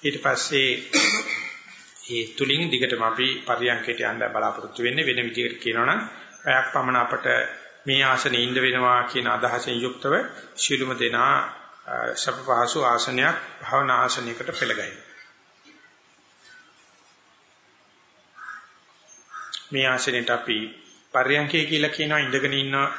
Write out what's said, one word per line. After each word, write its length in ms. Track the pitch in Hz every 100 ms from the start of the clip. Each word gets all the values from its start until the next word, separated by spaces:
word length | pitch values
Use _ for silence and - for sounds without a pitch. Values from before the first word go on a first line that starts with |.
ඊට 160 | 147 143
පස්සේ 520 | 139 127 - 147 135 117 - - - - - - - - - - - - -
ඒ 180 | 120 110
තුලින් 300 | - 135 143 170
දිගටම 340 | 127 123 117
අපි 260 | 110 110 131 131
පරියන්කයට 580 | - 117 120 117 117 117
යන්න 220 | 113 110 110
බලාපොරොත්තු 500 | 107 110 104 107 -
වෙන්නේ. 240 | 120 135 147
වෙන 140 | 123
විදිහකට 380 | 120 110 120 -
කියනවා 260 | 120 113 123
නම් 140 | 190 220 - - -
පැයක් 280 | - 131 -
පමණ 280 | 143 127 127
අපට 300 | 120 127 127 123 - - - -
මේ 200 | - 135
ආසනයේ 400 | 135 127 143 123
ඉඳ 160 | 120 127
වෙනවා 420 | 131 127 127 123
කියන 220 | 120 131 120
අදහසෙන් 500 | 113 123 120 123 123
යුක්තව 360 | 123 123 135 170 - - -
සියලුම 380 | - - 139 131
දෙනා, 400 | 123 117 117 131 139 - - - -
අ, 120 | - 123 -
සප 240 | - - 123
පහසු 360 | 135 120 120 160
ආසනයක්, 540 | 131 120 120 127 143 - - -
භාවනා 420 | - 131 139 127
ආසනයකට 500 | 123 127 120 117 127
පෙළගයි. 420 | - 123 107 101 - - - - _ _ _ - - - _ _ _ _ _ - 1077 - _ _ _ _ _ _ _ _ _ _ _ _ _ _ _ _ - - - - _ _ _ _ - _ - - - -
මේ 200 | 139 135
ආසනයට 440 | 127 131 123 120
අපි 280 | 117 - 110 107 - - - _
පර්යංකය 480 | 131 127 143 147 160 147
කියලා 240 | 156 151
කියනවා, 280 | 151 151 151
ඉඳගෙන 340 | 139 135 139
ඉන්න 220 | 139 135 139 139